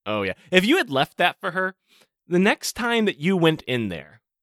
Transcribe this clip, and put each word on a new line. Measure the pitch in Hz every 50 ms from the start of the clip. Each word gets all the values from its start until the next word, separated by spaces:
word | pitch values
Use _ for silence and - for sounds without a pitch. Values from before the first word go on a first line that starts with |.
| _
oh | 104 107 104
yeah. | 98 92 90 - _ -
If | 175 185 190
you | 240 339
had | 392 - -
left | 135 131 139 - _
that | - 175 175 - -
for | - 185
her, | 160 185 185 190 - _ _ _ _ _ _ _ _ _ _ -
the | 175 180
next | 190 220 302 - - - -
time | - 240 233 233 226 214
that | 185 - 143
you | 151 190 190 175
went | 165 160 156 -
in | - - 127 120 110 95
there, | 85 73 71 71 - _ _ _ _ _